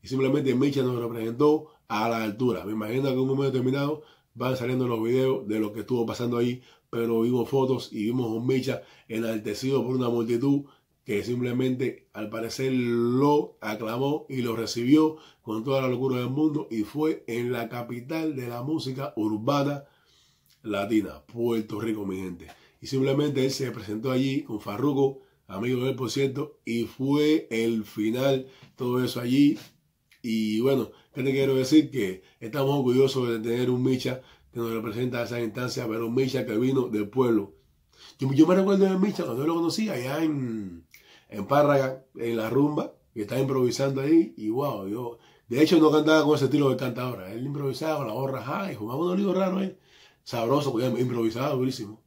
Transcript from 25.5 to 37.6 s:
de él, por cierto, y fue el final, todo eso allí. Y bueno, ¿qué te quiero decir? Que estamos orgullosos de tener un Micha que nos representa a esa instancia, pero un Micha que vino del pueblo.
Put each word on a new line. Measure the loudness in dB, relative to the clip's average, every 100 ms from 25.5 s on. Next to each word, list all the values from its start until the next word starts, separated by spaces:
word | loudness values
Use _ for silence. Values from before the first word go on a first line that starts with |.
| -6 -2 0
de | -2
él, | -2
por | -4
cierto, | -2 -2 -2 -8 -10
y | -6 -4
fue | -4 -4 0 2 4 4 2
el | -2 0 0
final, | -4 -2 -2 2 2 0 -2 -18 -20 _
todo | -2 0
eso | 0 -2
allí. | 0 6 6 4 -6 _ _ _ _ _
Y | -2 0 0 2
bueno, | 2 2 -2 -10 _
¿qué | -4
te | -2
quiero | 2 2
decir? | 2 6 4 4
Que | -2 -4 -4 -14 _
estamos | -8 -2 0 2
orgullosos | 2 4 4 2 -2
de | -2
tener | -2 -2 0
un | 0
Micha | 0 0 -2 -8 -12 -20 _
que | -8
nos | -4
representa | -4 -6 -4 -4 -4
a |
esa | -4 -4
instancia, | -6 -4 -6 -6 -4
pero | -4 -2
un |
Micha | 0 0 -2 -2
que | 0
vino | 2 2 0
del | -2 -2
pueblo. | 0 2 2 0 -12